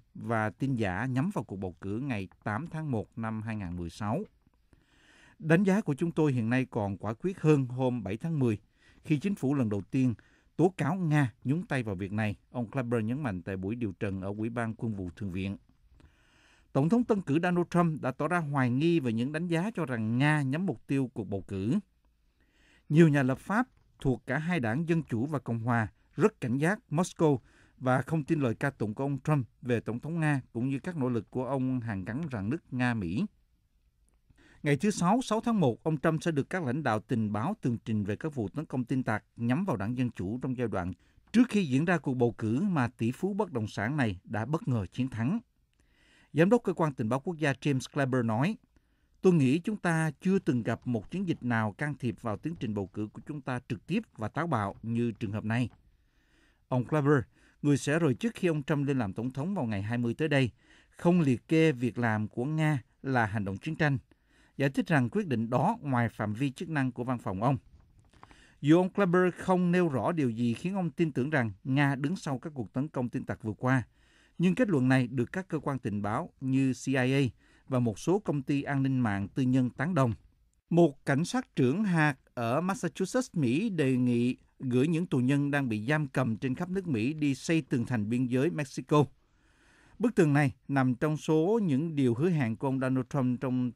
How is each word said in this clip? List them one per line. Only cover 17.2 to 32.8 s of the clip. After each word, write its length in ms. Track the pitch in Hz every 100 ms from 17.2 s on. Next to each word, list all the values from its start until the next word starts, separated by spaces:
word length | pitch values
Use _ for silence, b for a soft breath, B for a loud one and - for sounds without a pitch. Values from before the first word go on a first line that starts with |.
cử 180 | 180 143
Donald 240 | 180 175 170
Trump 320 | 175 175 151
đã 100 | 120
tỏ 160 | 131 151
ra 100 | 175
hoài 320 | 151 143 127
nghi 300 | 123 165 170
về 140 | 127
những 180 | 113 127
đánh 160 | 156 175
giá 240 | 165 196 226
cho 100 | 165
rằng 320 | 120 110 120
Nga 240 | 147 151
nhắm 240 | 135 143 190
mục 220 | 117 -
tiêu 220 | 139 127
cuộc 100 | -
bầu 180 | 98 98 -
cử. 260 | 98 101 190 - _ _ _ _ b b b b b b
Nhiều 180 | 156 165
nhà 160 | 143
lập 160 | 131 131
pháp 280 | - 208 254 _ _ -
thuộc 240 | 139 120 -
cả 120 | 139
hai 220 | 156 175
đảng 300 | 117 120 165
Dân 140 | 165
Chủ 220 | 143 113 131
và 140 | 147
Cộng 200 | - 117
hòa 280 | 113 120 107 - _ -
rất 260 | 175 -
cảnh 160 | 123 127
giác 220 | 156 214 -
Moscow 480 | 143 180 - 160 135 b b b b
và 240 | 127 131
không 220 | 127 160
tin 160 | 139 160
lời 160 | 131 110
ca 140 | 139
tụng 240 | - 107
của 100 | 117
ông 160 | 135 139
Trump 240 | - 151 117 _
về 180 | 120 117
Tổng 200 | 110 113
thống 200 | 147 170
Nga 220 | 156 143 -
cũng 160 | 117 131
như 100 | 139
các 180 | 185 170
nỗ 120 | 127
lực 220 | 120 95
của 140 | 127 127
ông 340 | 135 131 127
hàn 260 | 113 98 92
gắn 160 | 117 170
rạn 180 | 123 95
nứt 120 | 156 -
Nga-Mỹ. 540 | 127